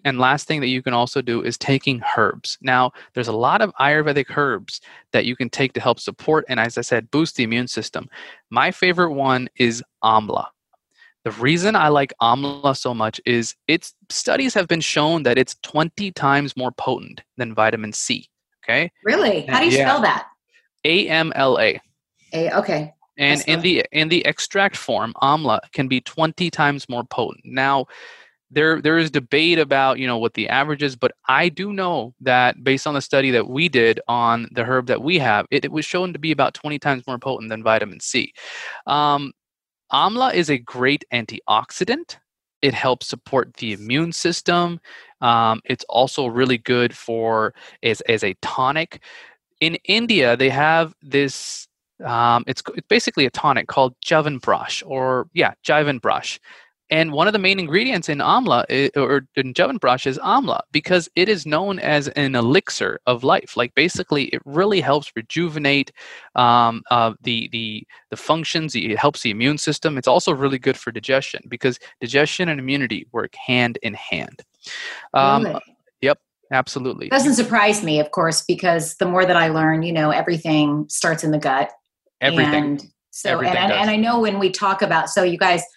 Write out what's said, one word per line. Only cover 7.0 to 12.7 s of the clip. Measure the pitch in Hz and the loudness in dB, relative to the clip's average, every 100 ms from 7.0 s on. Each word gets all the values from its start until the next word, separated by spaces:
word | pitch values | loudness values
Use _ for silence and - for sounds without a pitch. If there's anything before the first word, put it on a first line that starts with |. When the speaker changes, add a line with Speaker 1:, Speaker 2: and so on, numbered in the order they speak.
| 113 | -2
Speaker 1:
boost | 147 160 - | -2 -2 -2
the | |
immune | 113 117 123 | -2 -2 -4
system. | - - - - - - - - | -6 -8 -10 -12 -16 -20 -20 -4
My | 120 156 | 0 0
favorite | - 185 175 175 | 2 0 2 0
one | 139 135 127 127 - | 0 0 0 -2 0
is | 120 117 - - | 0 0 -10 -2
amla. | 110 110 107 - - _ _ _ _ _ _ _ 117 | 2 2 2 -4 -6 _ _ _ _ _ _ _ -10
The | |
reason | 107 127 170 196 214 | -2 0 2 2 4
I | 151 | 4
like | 147 139 - | 4 0 0
amla | 117 127 143 143 143 | 2 2 -2 -2 -2